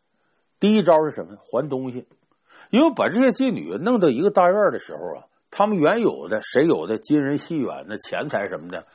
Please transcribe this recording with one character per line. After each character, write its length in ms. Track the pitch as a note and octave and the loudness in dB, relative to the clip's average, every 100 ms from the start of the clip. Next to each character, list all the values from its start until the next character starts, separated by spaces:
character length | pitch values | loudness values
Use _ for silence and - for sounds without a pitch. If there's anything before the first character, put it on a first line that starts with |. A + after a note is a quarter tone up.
| _ _ _ _ _ _ | _ _ _ _ _ _
第 180 | G3+ G#3+ | 2 4
一 60 | |
招 220 | F3 D#3 | 6 4
是 60 | D3+ | 2
什 160 | A2 E2+ | -4 -12
么？ 100 | G2+ | -18
还 320 | _ A#2 D3 | _ -4 -4
东 240 | C3 C3 | -6 -6
西。 140 | A#2+ - _ _ _ _ - - | -10 -14 _ _ _ _ -20 0
因 100 | A#3+ | 4
为 100 | D#4+ | 4
把 140 | A3+ B2 | 2 0
这 80 | G#3 | 2
些 100 | C4 | 2
妓 220 | - C4 | 2 -2
女 240 | C#3+ D#2+ G2+ | -2 -6 -4
弄 240 | G3 A#3+ | 0 2
到 80 | E3+ | 2
一 140 | A#2 | 2
个 80 | G3+ | 2
大 180 | G3+ F3+ | 4 4
院 60 | G#3 F#3 | 4 0
的 60 | G#2+ | -2
时 180 | - D#2 | -8 -12
候 220 | F2 D2 | -10 -12
啊， 80 | - _ _ | -16 _ _
他 160 | - G#3 | -2 0
们 100 | G3 | 2
原 240 | D3+ A3+ | 2 2
有 260 | G3+ C2+ E2+ | 0 -2 -4
的 140 | G#2+ | -6
谁 240 | - B2 | 0 2
有 220 | E3 F#2 E2+ | 2 2 -2
的 100 | A2 | -6
金 200 | - D3+ | 0 0
银 180 | C#3 C#3+ | 0 -4
细 220 | - D#3+ | -6 -6
软 260 | G#2 C#2 D2+ | -6 -8 -12
的 120 | G#2 | -14
钱 300 | - F2+ C#3+ | -8 -8 -4
财 200 | A2+ G2 | -4 -4
什 100 | F2 | -8
么 120 | F2 | -12
的， 160 | F2 - | -14 -14